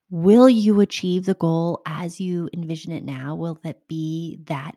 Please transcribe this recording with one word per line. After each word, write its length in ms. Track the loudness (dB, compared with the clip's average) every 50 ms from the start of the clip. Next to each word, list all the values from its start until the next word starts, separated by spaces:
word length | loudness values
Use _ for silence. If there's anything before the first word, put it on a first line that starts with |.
| _ -10
will 400 | -6 0 4 6 8 10 8 8
you 300 | 8 6 4 4 4 4
achieve 460 | 2 2 0 -6 -4 -2 -2 -2 0
the 80 | -2 -2
goal 480 | 0 0 0 0 0 0 -2 -4 -4 -6
as 360 | -8 -6 -6 -8 -10 -10 -8
you 280 | -6 -6 -4 -4 -6 -6 -8
envision 400 | -10 -8 -8 -8 -10 -8 -10 -10
it 100 | -10 -8
now? 320 | -10 -10 -8 -8 -8 -8
Will 240 | -6 -6 -8 -8 -8 -10
that 220 | -14 -14 _ _ -12
be 500 | -10 -8 -6 -6 -6 -8 -8 -10 -12 -14 -10
that 280 | -8 -8 -8 -8 -12 -14